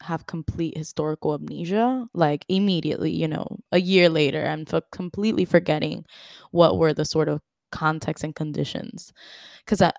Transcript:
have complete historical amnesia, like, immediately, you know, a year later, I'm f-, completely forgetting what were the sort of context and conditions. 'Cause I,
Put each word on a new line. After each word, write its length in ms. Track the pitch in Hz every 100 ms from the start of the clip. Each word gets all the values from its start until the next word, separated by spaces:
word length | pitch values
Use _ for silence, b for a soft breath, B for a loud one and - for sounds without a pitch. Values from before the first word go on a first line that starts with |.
have 240 | - 165 -
complete 520 | 165 156 - 165 -
historical 560 | 156 - 151 156 151
amnesia, 720 | 147 151 147 170 202 240 262 233
like, 320 | 180 156 147 -
immediately, 640 | 190 202 175 156 - 160
you 160 | - 156
know, 320 | 156 - - -
a 80 | 180
year 300 | 180 185 175
later, 360 | 160 147 156 135
I'm 200 | 156 156
f-, 120 | 165 -
completely 540 | - 180 196 214 - 185
forgetting 600 | 175 175 156 156 - - B B B B
what 260 | 170 170 180
were 160 | 160
the 120 | 151 151
sort 240 | 160 151
of 120 | 151 - _ -
context 520 | - 156 160 - 156
and 120 | 160 -
conditions. 760 | 156 143 143 - - - - _ B B B B -
'Cause 160 | 208
I, 100 | 175